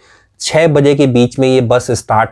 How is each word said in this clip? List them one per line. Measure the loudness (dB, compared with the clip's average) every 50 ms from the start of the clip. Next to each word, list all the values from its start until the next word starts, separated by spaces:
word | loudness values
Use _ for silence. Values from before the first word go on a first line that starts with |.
| _ _ _ _ _ _ _ _
छः | -10 -4 -2 0 0
बजे | 2 2 2 2 2 2
के | 2 0
बीच | 0 2 0 0 0 0 -2
में | 0 2
ये | 2 0
बस | 0 0 0 -2 0 -4
स्टार्ट | -6 -6 -4 -4 -2 -2 -2 -4